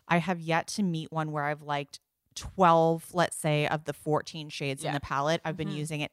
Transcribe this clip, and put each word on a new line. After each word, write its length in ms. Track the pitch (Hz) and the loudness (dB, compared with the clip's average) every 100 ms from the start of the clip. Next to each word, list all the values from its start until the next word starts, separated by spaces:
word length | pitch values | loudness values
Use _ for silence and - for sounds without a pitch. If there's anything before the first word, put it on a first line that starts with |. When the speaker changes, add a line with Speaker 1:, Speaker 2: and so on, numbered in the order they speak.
| - | -2
Speaker 1:
I 80 | 170 | 0
have 220 | 165 175 | 0 -2
yet 260 | 165 165 - | 0 0 0
to 140 | - | 0
meet 300 | 196 160 160 | 0 0 -4
one 180 | 160 156 | -4 -4
where 140 | 151 | -2
I've 180 | 147 147 | -2 -4
liked 380 | 147 143 139 - _ _ _ | -4 -4 -4 -12 _ _ _
twelve, 720 | - - - 180 165 165 165 - | -14 -6 4 8 8 6 2 -2
let's 200 | 180 165 - | 0 0 0
say, 300 | 160 147 147 | 0 2 2
of 180 | 151 | -2
the 80 | 156 | -4
fourteen 540 | 143 156 151 - 165 151 | -8 -2 -2 -2 -12 -12
shades 320 | - 143 135 | -8 -6 -6
in 60 | 156 | -4
Speaker 2:
Yeah. 40 | |
Speaker 1:
the 80 | 139 | -4
palette. 400 | - 139 143 170 | -4 -2 0 0
I've 120 | 165 156 | -2 -6
been 120 | 156 | -4
Speaker 2:
Mm-hmm. 80 | 147 | -4
Speaker 1:
using 220 | 151 151 | -6 -6
it 100 | 151 | -6